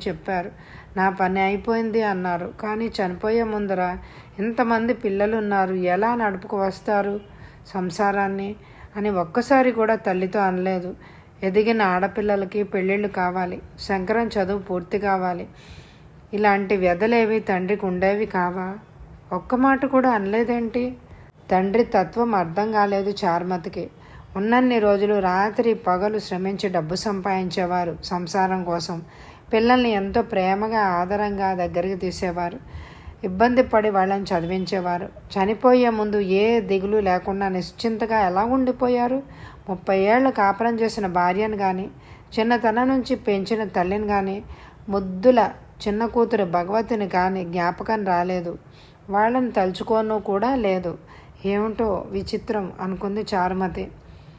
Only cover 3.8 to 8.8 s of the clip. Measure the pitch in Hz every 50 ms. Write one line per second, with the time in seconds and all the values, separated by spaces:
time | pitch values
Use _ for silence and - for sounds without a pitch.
3.8 | 180 180 180 185 - - - - - - - - 202 233 226 226 226 226 233 220
4.8 | 226 233 247 240 - 208 196 196 202 214 226 226 214 202 202 196 190 185 190 185
5.8 | 180 180 180 185 214 233 240 240 226 208 190 185 185 208 220 196 196 190 190 -
6.8 | - 226 214 202 202 202 202 208 - - - - - - - - - - - 190
7.8 | 180 185 185 - 208 202 196 202 196 196 196 196 196 202 214 - - - - -